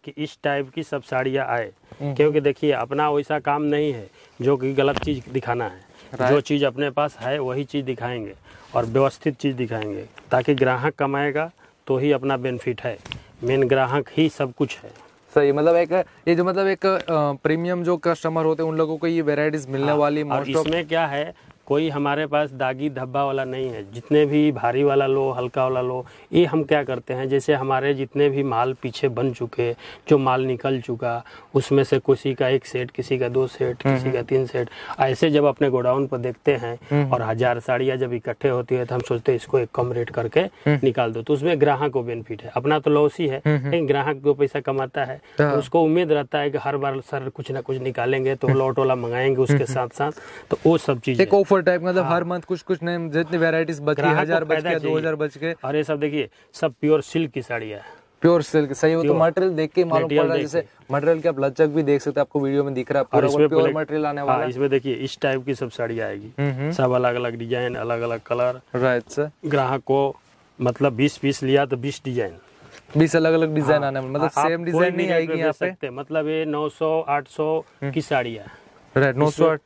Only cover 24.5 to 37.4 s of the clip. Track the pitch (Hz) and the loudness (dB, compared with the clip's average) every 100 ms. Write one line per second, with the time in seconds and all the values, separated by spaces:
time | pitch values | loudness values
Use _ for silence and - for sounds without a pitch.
24.5 | 123 117 123 143 139 135 135 135 127 127 | 2 -2 2 2 2 2 2 0 -2 -4
25.5 | 135 131 131 127 127 123 - - 147 170 | 0 0 0 -2 -6 -10 -18 0 2 4
26.5 | 156 143 151 135 127 - 127 131 139 - | 2 2 0 0 -6 -6 -6 0 0 2
27.5 | 147 131 131 139 135 135 143 147 139 135 | 0 2 0 0 -2 -4 2 2 2 -2
28.5 | 117 123 131 127 - 139 120 131 120 120 | 0 0 -2 -8 -2 -2 0 -2 -2 -8
29.5 | - 120 117 - - - 147 135 127 131 | -2 -4 -4 -12 -18 2 4 4 0 0
30.5 | 123 139 135 117 117 123 117 - - - | -2 -2 -4 -4 -6 -4 -6 -8 -20 -2
31.5 | 139 127 139 - 135 - 135 139 127 131 | -2 2 2 4 0 2 2 2 -2 0
32.5 | 135 - 127 123 - - 131 123 123 131 | 0 -2 -6 -6 -8 -4 -2 0 0 -2
33.5 | - 127 120 139 135 127 123 117 131 127 | -2 -4 -2 0 0 0 -4 0 0 0
34.5 | 127 117 - - - 135 131 165 147 147 | -4 -6 -8 -14 -2 0 2 2 4 4
35.5 | 127 143 127 123 131 139 131 123 113 - | 2 2 2 2 0 0 -2 -6 -2 0
36.5 | 131 117 117 - 147 139 123 113 113 | 0 -2 -10 -2 0 2 0 0 0